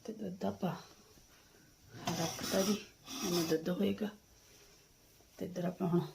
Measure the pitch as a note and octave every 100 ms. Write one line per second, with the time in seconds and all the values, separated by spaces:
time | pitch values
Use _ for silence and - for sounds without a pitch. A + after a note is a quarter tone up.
0 | - A3 G3 F#3 G3 G3+ F#3 D3+ - -
1 | - - - - - - - - - -
2 | - E3+ E3+ - - F#3+ G3 G#3 - -
3 | - - G3+ F3 E3 D#3+ E3+ F3+ G3+ G3+
4 | G#3 - - - - - - - - -
5 | - - - - F3+ F3+ F3+ F3 F#3+ E3+
6 | D3+